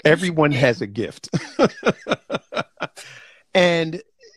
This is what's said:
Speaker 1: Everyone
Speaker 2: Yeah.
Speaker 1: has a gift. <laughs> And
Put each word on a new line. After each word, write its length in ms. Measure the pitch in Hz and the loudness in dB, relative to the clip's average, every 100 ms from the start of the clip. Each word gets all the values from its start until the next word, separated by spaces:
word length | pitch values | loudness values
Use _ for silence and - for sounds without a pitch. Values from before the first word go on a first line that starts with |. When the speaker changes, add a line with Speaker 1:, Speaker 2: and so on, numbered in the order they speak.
| 151 | 2
Speaker 1:
Everyone 460 | 165 180 156 147 | 2 2 2 2
Speaker 2:
Yeah. 80 | 135 | 4
Speaker 1:
has 220 | 131 117 | 2 0
a 60 | 110 | -6
gift. 420 | 104 98 - - - - - | -6 -8 -8 -6 -6 -6 0
<laughs> 540 | 269 - 127 - - - _ - - - - _ - - - - - _ _ | 0 0 -4 -4 -6 -6 _ -10 -8 -10 -10 _ -12 -12 -20 -20 -20 _ _
And 480 | 190 180 170 160 165 - _ _ | 2 4 2 -2 -6 -14 _ _